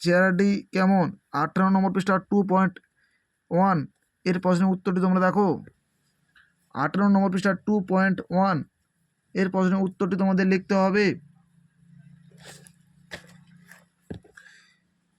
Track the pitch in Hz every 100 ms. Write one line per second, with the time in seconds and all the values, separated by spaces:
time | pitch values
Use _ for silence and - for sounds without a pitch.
0 | 170 175 190 180 202 202 - 185 185 196
1 | 156 - _ 139 156 - 190 190 190 196
2 | 190 190 - 202 196 185 185 - _ _
3 | _ _ _ _ _ 170 196 170 131 _
4 | _ _ 180 180 180 175 190 185 - 185
5 | 185 185 185 196 202 117 101 _ _ _
6 | _ _ _ _ _ _ _ 120 147 180
7 | 202 196 196 185 202 190 - 214 185 185
8 | 190 180 - 175 196 160 - _ _ _
9 | _ _ _ - 196 190 185 190 190 -
10 | 190 190 190 190 190 190 - 196 190 196
11 | 202 123 - _ _ _ _ _ _ -
12 | - - _ - - - - _ _ _
13 | _ - - - - - - - _ _
14 | _ - - - - - _ _ _ _
15 | _